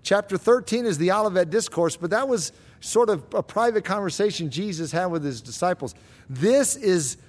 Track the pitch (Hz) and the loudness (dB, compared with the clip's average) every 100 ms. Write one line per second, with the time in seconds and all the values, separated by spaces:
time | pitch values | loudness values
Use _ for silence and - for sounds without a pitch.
0 | - 202 202 190 - 247 - 226 240 151 | 2 0 0 -2 4 2 2 -2 0 0
1 | 170 202 214 185 165 202 - 165 165 - | 2 2 2 2 2 0 -2 0 0 -2
2 | 170 214 269 233 147 - - - - 220 | -2 -2 0 -2 -2 -12 -20 -18 -2 2
3 | 226 180 - 220 - 208 233 214 175 208 | 2 0 -2 -6 -2 0 2 0 -2 -4
4 | 196 - 208 - 160 127 208 160 160 160 | -2 0 -2 0 -6 -4 -6 -6 -4 -2
5 | 180 165 143 117 113 - 180 180 123 - | -2 -2 -4 -6 -12 -2 -2 -2 -6 -12
6 | - - - 127 185 269 262 - 208 180 | -20 -20 -14 0 4 4 4 0 2 2
7 | 135 - | 0 -8